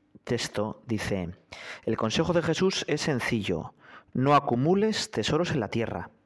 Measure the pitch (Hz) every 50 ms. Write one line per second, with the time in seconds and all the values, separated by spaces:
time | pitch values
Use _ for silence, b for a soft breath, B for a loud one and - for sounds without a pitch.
0 | _ _ - - - - 120 113 - - - 104 104 107 - - - - 113 101
1 | - - 104 95 90 85 90 - _ B B B B B B B B - 110 -
2 | 113 110 - - 160 160 165 175 151 165 156 - 185 190 - - - - 147 151
3 | - 170 143 120 - - 120 110 98 - 90 80 - - B B B B B B
4 | B B - 120 131 143 143 139 139 - 120 120 135 160 190 196 208 220 208 -
5 | - - - 120 104 - 147 156 175 165 - 143 104 - - 113 113 101 - 90
6 | - - - _ _